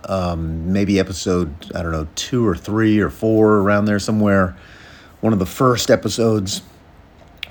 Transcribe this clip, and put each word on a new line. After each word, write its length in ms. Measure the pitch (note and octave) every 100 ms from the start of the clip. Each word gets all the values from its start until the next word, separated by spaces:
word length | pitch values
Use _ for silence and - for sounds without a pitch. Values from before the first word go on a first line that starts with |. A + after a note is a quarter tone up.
| -
um, 680 | F#2+ F2+ E2 E2 E2 E2
maybe 260 | G2+ G2+ G2
episode, 560 | F#2 F2+ G#2 F2+ D#2+ D2+ -
I 80 | F2
don't 100 | E2+
know, 160 | D#2+ D#2
two 320 | - - B2+ A2+
or 80 | D#2+
three 420 | - G#2+ A2 G#2+
or 120 | E2+
four, 460 | - A2 A2 G#2+ G#2+
around 260 | G2 G#2
there 140 | G#2+ G2+
somewhere. 580 | A2 G#2+ G#2 G2 F#2 - - - - - - -
One 140 | A2
of 40 | G#2
the 60 |
first 460 | F#2 - C3 A#2 -
episodes 720 | A2+ A2 A#2+ A2+ G#2+ F#2+ - - - - - - - - - -